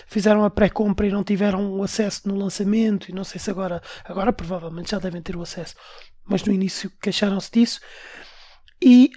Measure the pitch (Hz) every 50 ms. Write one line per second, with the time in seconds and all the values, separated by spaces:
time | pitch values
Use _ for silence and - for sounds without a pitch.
0 | - - - 220 180 214 208 214 208 202 - - 214 170 - - 214 208 180 -
1 | 208 202 196 202 185 - 202 180 208 208 190 190 202 196 190 196 196 196 - -
2 | 214 202 - - - 202 196 196 196 185 - - 202 196 214 226 226 220 208 190
3 | - - 180 190 190 - - 175 - 208 190 185 190 180 175 170 - - - -
4 | - - 170 196 190 247 - - 170 165 190 170 165 165 165 170 175 - 208 190
5 | 190 185 170 175 160 - 180 170 170 - - 175 156 - - _ - - - -
6 | - - - - - - 196 185 - 214 202 185 196 185 - - - 185 - -
7 | - 202 - - 208 202 196 190 - - - 233 233 233 - - - - - -
8 | - - - - - - - - - - - - - - _ - 359 262 247 247
9 | 262 - -